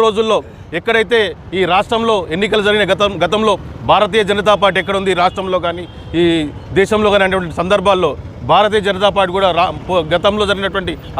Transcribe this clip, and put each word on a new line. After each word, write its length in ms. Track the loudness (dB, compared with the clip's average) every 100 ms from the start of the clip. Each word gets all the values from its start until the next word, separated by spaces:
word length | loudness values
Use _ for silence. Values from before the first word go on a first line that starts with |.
రోజుల్లో 340 | 4 2 0 0 -2 -18 -10 -6
ఎక్కడైతే 420 | 0 0 2 0 0 -4 -8
ఈ 80 | -2 2
రాష్ట్రంలో 420 | 2 2 0 0 0 -2 -4
ఎన్నికలు 280 | 0 0 2
జరిగిన 160 | 2 0
గతం, 200 | 0 0 0
గతంలో 300 | 0 2 2 0 -4 -8 2
భారతీయ 320 | 2 4 0 0
జనతా 220 | 0 2 2
పార్టీ 140 | 2 0
ఎక్కడ 160 | -2 -2
ఉంది 100 | 0
ఈ 40 | 2
రాష్ట్రంలో 380 | 0 0 -2 -2 -2
కానీ 180 | -6 -12 -14 -6 0
ఈ 20 | 2 2 -2 -8 -4 0
దేశంలో 300 | 2 2 4
కానీ 100 | 4 2
అనేటువంటి 320 | 0 -4 -4
సందర్భాల్లో 500 | 0 2 2 2 0 -2 -12 -10 2
భారతీయ 300 | 4 4 2 0
జనతా 220 | 0 0 2
పార్టీ 160 | 0 2
కూడా 140 | 0 2
రా-, 120 | 0 -2 -2
పో-, 160 | -2 0
గతంలో 320 | 0 0 0 -2
జరిగినటువంటి 460 | -2 -2 -4 -6 -8 -8